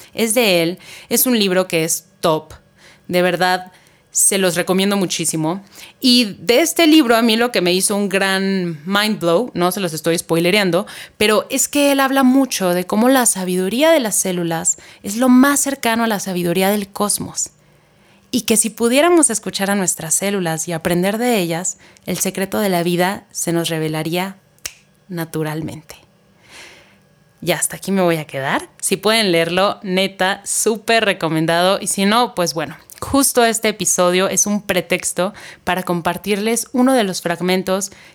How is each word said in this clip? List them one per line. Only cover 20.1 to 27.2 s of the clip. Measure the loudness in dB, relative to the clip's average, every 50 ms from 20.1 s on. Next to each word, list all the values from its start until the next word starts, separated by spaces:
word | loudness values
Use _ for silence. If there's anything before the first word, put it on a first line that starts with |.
| -4
células | -2 -2 -2 -2 -2 -2 -2 -4 -4 -4 -6
y | -6
aprender | -4 -2 0 0 2 0 0 0 0
de | 0 0 0 0
ellas, | 0 -2 -2 -4 -6 -8 -10 -10 -16 -20 -20 -14 _
el | -8 -6 -4
secreto | -4 -4 -4 -4 -6 -4 -2 -2
de | 0 0
la | 0 0 0
vida | 0 0 2 0 0 -2 -4 -10 _ -12
se | -8 -4 -2 -2
nos | -2 -2 -2
revelaría | -2 -2 -2 -4 -4 -4 -4 -4 -4 -4 -4 -4 -8 -12 _ _ _ _ -14 -14 -14 -14 _ _ _ _ _ -12
naturalmente. | -10 -8 -8 -8 -6 -6 -6 -6 -6 -8 -8 -10 -12 -14 -18 -20 -20 -20 _ _ _ _ _ _ _ _ _ -20 -20 -20 -20 -20 -20 -20 -20 _ _ _ _ _ _ _